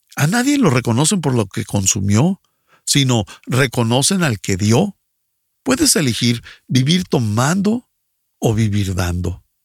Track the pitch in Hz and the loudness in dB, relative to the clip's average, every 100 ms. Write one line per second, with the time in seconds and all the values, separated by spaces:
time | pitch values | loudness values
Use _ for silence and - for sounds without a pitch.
0 | _ - 147 240 254 285 202 127 120 117 | _ -4 -2 0 0 2 2 2 0 0
1 | 156 202 143 123 101 - 101 101 95 101 | 0 0 0 -2 -2 -6 -4 -2 -2 -2
2 | 98 104 170 196 _ _ _ _ - 147 | 0 2 2 0 _ _ _ _ -2 0
3 | 135 117 98 - - 131 135 - 113 123 | 2 0 -2 -10 -4 0 0 0 0 0
4 | 139 196 160 104 - 92 104 123 202 - | 0 0 -2 -2 -4 -2 2 2 2 -4
5 | _ _ _ _ _ _ - 254 294 226 | _ _ _ _ _ _ -4 0 0 2
6 | 139 113 120 120 - - - 123 131 180 | 0 0 0 -2 -6 -20 -2 0 2 0
7 | 185 151 110 104 135 190 196 240 - _ | 0 -2 0 0 0 0 0 -2 -6 _
8 | _ _ _ _ - 107 110 101 95 92 | _ _ _ _ -2 0 0 0 -2 -4
9 | 87 87 90 90 - _ | -4 -4 -6 -8 -16 _